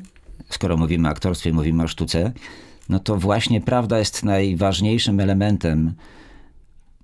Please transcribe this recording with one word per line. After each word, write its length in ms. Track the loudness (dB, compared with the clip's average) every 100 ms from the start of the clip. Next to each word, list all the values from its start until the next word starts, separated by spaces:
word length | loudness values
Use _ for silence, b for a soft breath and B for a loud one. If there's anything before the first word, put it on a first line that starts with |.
| -20 -20 -20 -20 -12
skoro 260 | -6 -2 0
mówimy 320 | 2 2 0
o 20 |
aktorstwie, 420 | 0 -2 -2 0
mówimy 300 | 0 2 0
o 60 | 0
sztuce, 440 | -4 -2 0 -2 -4 B B B B -4
no 100 | -2
to 180 | 0 0
właśnie 440 | 2 0 2 0
prawda 380 | 2 0 2 0
jest 240 | 0 -2
najważniejszym 960 | 0 0 2 2 0 2 0 0 2 2
elementem, 720 | 2 2 2 2 2 2 0 -2 B B B B B B -20 -20 -20 _